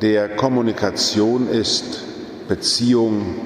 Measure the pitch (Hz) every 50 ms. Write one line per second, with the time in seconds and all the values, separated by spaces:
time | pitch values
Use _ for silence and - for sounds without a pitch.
0 | - 107 107 104 104 104 107 - 123 131 127 123 120 117 104 - - 101 87 -
1 | - - - 104 104 110 120 127 127 113 - 117 104 - - - - - - -
2 | - - - - - - - - - - 101 87 - - - - 120 120 123 120
3 | 113 113 107 104 101 95 - - -